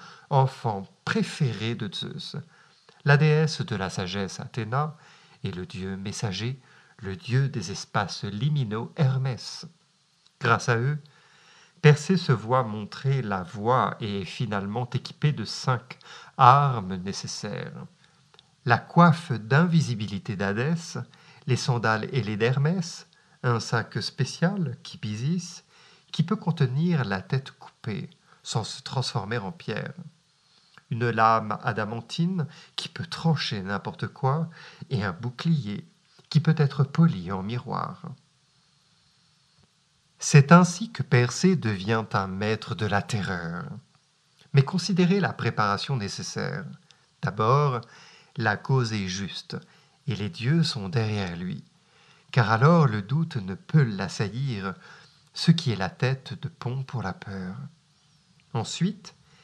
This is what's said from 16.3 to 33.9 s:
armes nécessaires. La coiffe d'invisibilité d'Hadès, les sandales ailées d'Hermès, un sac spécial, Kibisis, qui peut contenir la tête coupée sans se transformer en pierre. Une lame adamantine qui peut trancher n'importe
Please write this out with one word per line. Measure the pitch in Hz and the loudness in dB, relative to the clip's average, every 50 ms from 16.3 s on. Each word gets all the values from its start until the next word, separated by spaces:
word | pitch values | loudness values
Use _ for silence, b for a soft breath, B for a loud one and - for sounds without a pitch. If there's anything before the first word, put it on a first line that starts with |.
| B | B
armes | - 131 120 135 143 143 139 127 113 92 185 95 | 8 10 10 10 10 6 2 0 -2 -4 -4 -6
nécessaires. | - - 196 - - - - - - - 104 98 - - - - - - - _ b b b b b b b b b b _ _ _ - | -6 -6 -6 -6 -6 -8 -10 -10 -10 -8 -8 -8 -8 -8 -10 -12 -14 -16 -16 _ b b b b b b b b b b _ _ _ 0
La | 127 117 - | 2 2 2
coiffe | - - - 170 170 170 - - - - | 0 2 6 8 8 8 8 4 0 -4
d'invisibilité | 123 107 104 113 135 147 180 180 165 160 123 117 120 101 107 98 101 - - - 104 | -4 -4 0 2 4 4 4 6 4 4 2 2 -2 -4 -4 -6 -6 -6 -6 -6 -4
d'Hadès, | 90 101 98 101 107 127 156 170 165 - - - 117 117 B B B B B B B B | -2 0 0 0 0 0 0 -2 -2 -4 -6 -10 -10 -10 B B B B B B B B
les | - 123 | 0 0
sandales | - - - 123 117 104 110 110 107 110 - | 0 2 0 0 2 2 2 2 0 -2 -2
ailées | - 131 101 104 107 | -2 -2 -2 -2 0
d'Hermès, | 101 113 123 131 139 139 151 185 190 165 - - - - b b b b b b b - | 2 2 2 2 2 2 2 0 0 -4 -6 -10 -16 -18 b b b b b b b -2
un | 127 120 110 | 0 0 0
sac | - - 123 113 - - - 113 | 0 -2 -2 -2 -2 -2 -6 -6
spécial, | 95 - - - 131 - - - 165 175 208 202 165 127 117 - - | -6 -6 -4 -4 -4 -4 -2 0 0 0 0 0 -4 -4 -6 -10 -14
Kibisis, | - - - - 107 107 110 123 151 180 185 - - - - b b b b b b b b b _ | -18 -14 -10 -8 -8 -6 -4 -4 -2 -2 -4 -6 -8 -14 -20 b b b b b b b b b _
qui | - - 156 | -2 -2 0
peut | - 214 | 0 -2
contenir | 214 - 175 165 - 139 120 127 143 165 180 170 143 113 | -2 -2 -2 0 0 0 0 2 2 2 2 2 2 0
la | 98 98 95 | 0 -2 -4
tête | 92 - 139 131 135 - | -4 -2 -4 -4 -4 -6
coupée | - - - - - _ - 117 101 95 92 - b b b b b b | -14 -20 -20 -20 -20 _ -8 -6 -6 -6 -8 -10 b b b b b b
sans | - - - 156 147 | -10 -6 -4 -4 -4
se | - - - | -6 -8 -12
transformer | - - - 131 127 - - 113 95 101 117 | -12 -6 -4 -4 -4 -4 -4 -6 -4 -4 -4
en | 120 98 92 | -6 -6 -6
pierre. | 87 - - - 104 98 - - - - - - - _ _ b b b b b b b b b b b b - | -10 -10 -8 -8 -6 -6 -8 -10 -12 -14 -18 -18 -20 _ _ b b b b b b b b b b b b -8
Une | 123 113 120 120 | -4 -2 -2 0
lame | 110 113 110 113 113 110 107 107 104 - - | 4 4 6 6 6 4 2 -2 -6 -4 -4
adamantine | 120 104 110 107 104 113 113 - - - - 165 180 190 175 143 B B B B B B | -4 -2 -2 -4 -4 -6 -8 -10 -6 -2 -2 0 0 0 -2 -4 B B B B B B
qui | - - - | -12 -12 -10
peut | - - - | -10 -10 -10
trancher | - - - - 165 151 - - - 110 101 | -8 -6 0 2 2 2 2 0 -4 -6 -6
n'importe | 92 95 101 95 - 107 | -4 -4 -4 -4 -4 -8